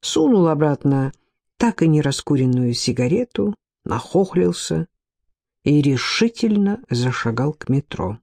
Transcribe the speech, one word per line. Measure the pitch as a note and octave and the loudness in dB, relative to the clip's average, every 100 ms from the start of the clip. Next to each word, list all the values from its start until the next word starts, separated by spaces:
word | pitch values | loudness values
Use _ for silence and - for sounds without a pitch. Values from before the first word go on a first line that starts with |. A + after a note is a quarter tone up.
Сунул | - - D#4 A3 E3+ | -2 0 4 4 4
обратно | D3+ D3+ C#3+ C#3+ C#3 C3+ - _ _ _ _ | 2 0 0 0 0 -2 -8 _ _ _ _
так | A#3 - | 0 2
и | D#3+ | 2
не | D3+ | 4
раскуренную | C#3+ C3+ - C#3+ B2+ B2 B2 | 0 -4 -2 0 2 0 0
сигарету, | A#2+ - B2 B2+ G3 B3 - G3+ G3+ _ _ | -2 -4 -2 0 0 -2 -4 -4 -4 _ _
нахохлился | - - - F3+ F#3+ F3+ F3+ F3 - D#3+ E3 _ _ _ _ _ _ _ | -8 -8 -2 -2 0 0 0 -2 -4 -4 -6 _ _ _ _ _ _ _
и | - D3 | 2 2
решительно | C#3+ C3 - - A#3 - A#3 G#3 G3+ G#3 - | 2 0 -2 0 -2 0 0 2 0 -2 -4
зашагал | A#2+ B2+ B2 A#2+ A2+ C#3 | -2 -2 -2 -4 -2 -4
к | D3+ - | -4 -2
метро. | C3+ - - F#2 A2 | -2 -2 -8 -6 -8